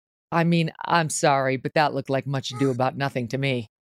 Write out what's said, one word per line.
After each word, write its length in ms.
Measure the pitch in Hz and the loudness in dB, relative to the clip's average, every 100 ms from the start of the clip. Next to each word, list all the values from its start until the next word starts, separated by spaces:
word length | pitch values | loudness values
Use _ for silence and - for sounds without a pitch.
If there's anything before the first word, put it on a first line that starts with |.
| _ _ _ | _ _ _
I 140 | 165 | 0
mean, 280 | 170 170 160 - | 2 2 0 -4
I'm 260 | - 170 160 | 0 0 0
sorry, 460 | - 160 139 131 131 | 0 2 2 2 -2
but 160 | 147 | -2
that 180 | 165 147 | 0 2
looked 160 | 135 131 | 0 -2
like 180 | 135 127 | -2 -2
much 260 | 139 - | -4 -6
ado 180 | 127 135 | -2 0
about 260 | 123 127 123 | 2 0 0
nothing 320 | 139 131 120 | -4 -4 -4
to 100 | 131 | -2
me. 300 | 139 127 113 _ | -2 -2 -4 _